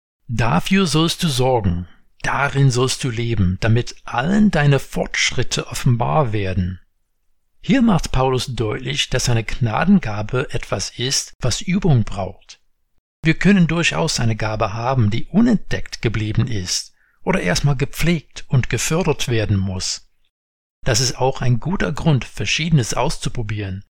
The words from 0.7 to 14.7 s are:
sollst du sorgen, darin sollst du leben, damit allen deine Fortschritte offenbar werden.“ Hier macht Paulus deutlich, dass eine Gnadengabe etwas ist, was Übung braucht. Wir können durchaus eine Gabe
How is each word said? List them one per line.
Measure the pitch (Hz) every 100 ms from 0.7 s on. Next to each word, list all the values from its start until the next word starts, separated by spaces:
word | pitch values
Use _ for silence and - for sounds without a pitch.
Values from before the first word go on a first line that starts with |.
| 190 180
sollst | 151 165 -
du | 170
sorgen, | 123 127 123 98 85 87 - _ _
darin | 131 120 139 139 135
sollst | 123 131 -
du | 139
leben, | 113 117 104 92 92
damit | 113 117 - -
allen | - 117 151 208 208
deine | 156 147 139
Fortschritte | - - - - - 131 113 - -
offenbar | - 135 117 127 156 123
werden.“ | 104 95 92 90 92 _ _ _ _ _ _ _ _
Hier | - 269
macht | 233 165 -
Paulus | 127 131 127 139
deutlich, | 117 110 117 123 143 -
dass | 127 -
eine | 117
Gnadengabe | 110 - 117 117 175 202 113 104 107 127 -
etwas | 113 - 110 - -
ist, | 127 - - -
was | 123 -
Übung | - 190 165 123
braucht. | - - 92 - - - _ _ _ _ _ _
Wir | 160
können | 156 175 202 156
durchaus | 170 160 156 165 -
eine | 120 110
Gabe | 107 110 110